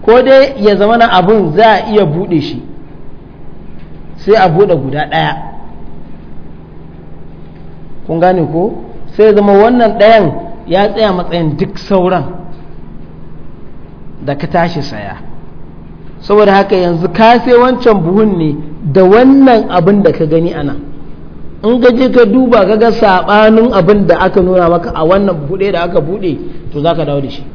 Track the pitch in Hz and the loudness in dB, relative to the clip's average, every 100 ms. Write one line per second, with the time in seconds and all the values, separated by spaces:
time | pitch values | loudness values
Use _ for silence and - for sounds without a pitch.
0 | - 240 254 269 269 240 202 190 208 233 | 4 4 6 6 4 2 0 2 2 4
1 | 233 185 180 220 170 160 220 202 - 208 | 4 4 4 2 2 4 4 4 2 0
2 | 175 156 202 165 127 117 - - - - | 0 -2 -2 -2 -2 -10 -12 -16 -16 -16
3 | - - - - - - - - - - | -14 -16 -18 -18 -16 -16 -16 -14 -14 -16
4 | - - - 214 185 160 202 160 135 147 | -16 -10 0 4 4 4 2 2 -2 -6
5 | 151 160 156 - - - - - - - | -4 -2 -4 -6 -10 -12 -14 -14 -12 -12
6 | - - - - - - - - - - | -14 -16 -14 -14 -14 -18 -18 -18 -18 -18
7 | - - - - - - - - - - | -18 -16 -16 -16 -18 -18 -18 -16 -12 -12
8 | - 165 180 185 147 160 202 - - - | -6 0 0 0 -2 -2 -4 -6 -12 -12
9 | - - 214 208 202 202 220 247 220 196 | -10 2 4 4 4 4 4 4 2 4
10 | 208 226 170 - - - - 175 208 208 | 4 6 2 -4 -10 -14 -2 0 0 0
11 | 214 185 165 170 160 135 - - - 190 | -2 -2 -4 -2 -2 -2 -6 -6 -2 0
12 | 180 180 123 - - - - - - - | 0 -2 -4 -10 -12 -14 -14 -16 -16 -16
13 | - - - - - - - - - - | -16 -16 -16 -14 -14 -14 -14 -14 -16 -16
14 | - - - 143 165 175 165 156 - 110 | -16 -10 -8 -6 -4 -2 -2 -4 -8 -10
15 | 101 - - - - - - - - - | -12 -12 -12 -12 -12 -16 -16 -18 -20 -18
16 | - - - 208 208 196 202 196 175 165 | -18 -16 0 4 4 4 2 0 0 -2
17 | 190 202 226 240 247 240 247 208 240 208 | -2 2 4 4 4 4 4 2 2 2
18 | 165 196 214 180 156 147 - - 156 139 | 2 2 2 0 -2 -4 -8 -8 -2 2
19 | 185 214 262 277 262 226 214 180 175 208 | 6 6 6 6 6 4 2 0 2 4
20 | 190 - 160 165 170 151 143 143 - - | 2 0 0 0 0 -4 -6 -6 -10 -12
21 | - - - - - - 214 247 247 240 | -12 -14 -14 -14 -14 -4 0 2 2 4
22 | 262 254 226 254 254 233 190 220 233 226 | 2 4 4 4 4 2 2 2 2 2
23 | 208 185 175 208 214 220 233 196 170 208 | 2 2 2 4 4 4 4 2 2 2
24 | 185 165 185 196 180 180 170 175 233 220 | 2 2 2 0 2 2 2 0 -2 -2
25 | 160 196 196 165 143 190 196 170 175 185 | 0 2 0 -4 -6 -4 -2 -2 -2 -2
26 | 151 196 190 135 - - - 151 156 160 | -2 -4 -4 -6 -8 -10 -8 -4 -2 -2
27 | 147 143 131 - - | -2 -4 -4 -10 -12